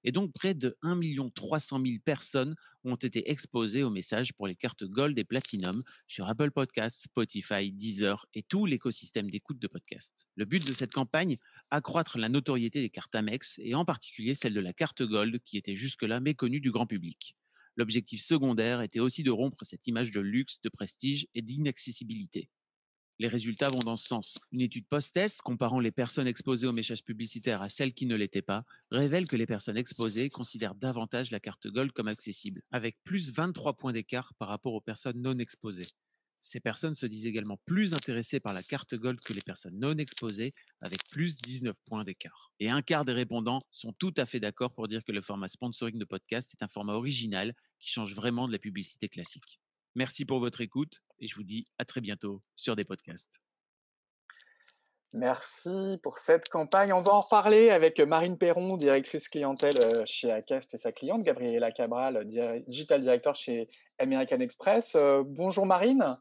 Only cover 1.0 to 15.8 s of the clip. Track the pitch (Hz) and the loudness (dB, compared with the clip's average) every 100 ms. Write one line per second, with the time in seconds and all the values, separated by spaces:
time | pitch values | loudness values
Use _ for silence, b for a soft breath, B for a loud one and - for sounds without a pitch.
1 | 165 139 127 - - 156 - 135 131 113 | 0 -2 -4 -6 -2 -2 0 0 0 0
2 | - 143 - 139 135 160 b b 127 123 | -2 -2 -2 0 0 -4 b b -6 -2
3 | 127 113 - 147 - 120 113 120 131 98 | -2 -2 -4 -4 -2 -2 0 0 0 -2
4 | - 110 123 - 98 90 120 - 98 104 | -2 -2 -2 -4 -6 -4 -6 -6 -6 0
5 | 147 127 98 123 - 104 92 104 - b | 0 0 -2 -2 -2 -4 -2 -4 -6 b
6 | b - 95 113 147 139 131 - 113 - | b -8 -6 0 0 0 -2 -2 -4 -4
7 | - - 110 104 - 101 101 98 110 98 | -6 -2 -2 -2 -2 -2 -2 -4 -6 0
8 | 101 101 - 107 - 190 202 131 127 - | 0 0 -6 -14 -4 0 2 0 -2 -6
9 | - 113 101 101 - 131 104 - - - | -6 -6 -4 -8 -8 -8 -8 -10 -14 -16
10 | - _ - - 104 175 139 127 127 - | -16 _ -20 -8 -2 0 0 -4 -4 -2
11 | 127 156 185 123 b b b 147 - 165 | 0 0 0 -2 b b b -2 0 -2
12 | 160 123 110 139 131 127 113 147 117 - | 0 -2 0 0 2 0 0 -2 -4 -6
13 | - 110 104 120 - - 120 135 175 135 | -6 -4 -2 -4 -6 -6 -2 0 0 -2
14 | - - 113 139 123 104 90 - 160 - | -8 -6 -2 0 0 -2 -4 -2 -4 -2
15 | 120 104 107 120 - 101 98 98 | 0 2 0 -2 -6 -8 -6 -6